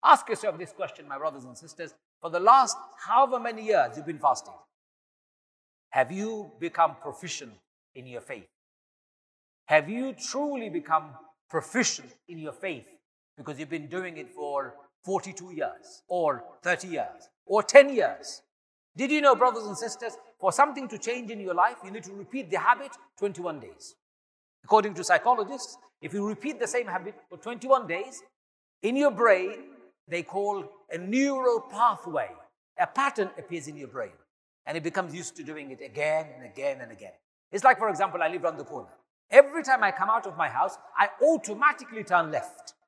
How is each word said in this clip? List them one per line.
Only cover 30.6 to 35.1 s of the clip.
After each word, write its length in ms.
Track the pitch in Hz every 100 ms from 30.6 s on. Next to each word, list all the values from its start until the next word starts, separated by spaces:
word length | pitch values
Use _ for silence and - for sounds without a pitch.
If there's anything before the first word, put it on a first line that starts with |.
| 202 - _
a 60 | 165
neural 640 | 180 240 277 269 254 233
pathway, 680 | - 196 240 202 170 151 104 - - _ _ -
a 80 | 175
pattern 440 | - 277 269 196 -
appears 300 | - 170 143
in 80 | 147
your 120 | 135
brain. 240 | 131 104 - _ _ _ _ -
And 80 |
he 60 | 156
becomes 340 | 160 180 175